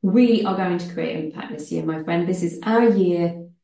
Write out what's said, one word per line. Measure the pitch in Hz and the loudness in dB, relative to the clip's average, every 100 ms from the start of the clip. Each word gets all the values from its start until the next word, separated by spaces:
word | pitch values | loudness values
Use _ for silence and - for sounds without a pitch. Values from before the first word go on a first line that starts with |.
we | 190 214 240 226 202 | 2 4 4 4 2
are | 190 | -2
going | 180 175 | 0 -2
to | - | -4
create | 165 160 160 156 | -6 -6 -6 -8
impact | - - - | -10 -12 -12
this | - | -8
year, | 165 | -6
my | 160 160 | -4 -6
friend. | 156 170 175 | -2 -2 0
This | 185 | -2
is | 170 - | -2 -4
our | 220 226 233 | 0 4 6
year | 196 180 175 170 - - _ | 4 2 2 0 -4 -16 _